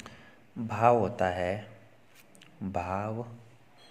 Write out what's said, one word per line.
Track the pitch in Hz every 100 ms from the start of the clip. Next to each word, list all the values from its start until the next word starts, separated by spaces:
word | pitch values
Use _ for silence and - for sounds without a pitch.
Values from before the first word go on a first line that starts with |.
| - - - - - -
भाव | 113 107 117 120
होता | 92 - 92
है, | 90 90 104 - - - - - - - - - -
भाव | 98 90 87 95 107 113 117 - - - - - -